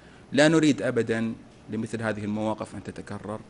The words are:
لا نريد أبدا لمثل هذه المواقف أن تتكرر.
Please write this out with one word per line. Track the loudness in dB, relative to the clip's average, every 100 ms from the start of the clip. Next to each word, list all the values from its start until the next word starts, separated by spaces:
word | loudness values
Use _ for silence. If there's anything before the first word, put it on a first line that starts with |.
| -20 -20 -2
لا | 4 6
نريد | 6 4 4
أبدا | 0 0 0 0 -2 -6 -14 -20 -8
لمثل | -6 -6 -4
هذه | -4 -4 -4
المواقف | -2 -2 -4 -8 -12
أن |
تتكرر. | -12 -12 -12 -10 -10 -10